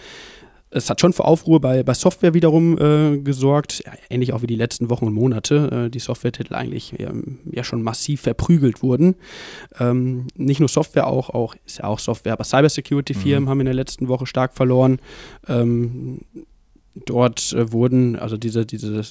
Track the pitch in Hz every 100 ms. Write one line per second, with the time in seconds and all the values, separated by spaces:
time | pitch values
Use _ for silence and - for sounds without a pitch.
0 | - - - - - _ _ 143 - -
1 | 175 - - 165 - 160 135 131 127 120
2 | 185 - 175 165 165 165 170 165 147 151
3 | 151 143 139 131 135 147 - - - -
4 | - 123 127 120 120 113 117 - 117 120
5 | 113 107 131 110 - 147 139 120 117 120
6 | - 120 120 - - 120 123 123 - -
7 | - 113 - 131 165 117 - 120 113 -
8 | - 147 - - - 170 131 - 131 123
9 | 180 - - - - - - - 120 123
10 | 127 123 127 - 135 139 139 151 156 143
11 | 135 135 - 120 113 - - - 98 107
12 | - 117 107 113 107 135 151 - - 143
13 | 135 113 117 139 135 139 131 127 135 -
14 | 127 127 127 127 127 - 127 127 131 131
15 | - - - - - 123 120 120 117 127
16 | 127 131 - - - _ _ _ _ -
17 | - 120 123 113 - 120 113 113 123 127
18 | 123 117 110 107 113 113 113 110 107 107
19 | 107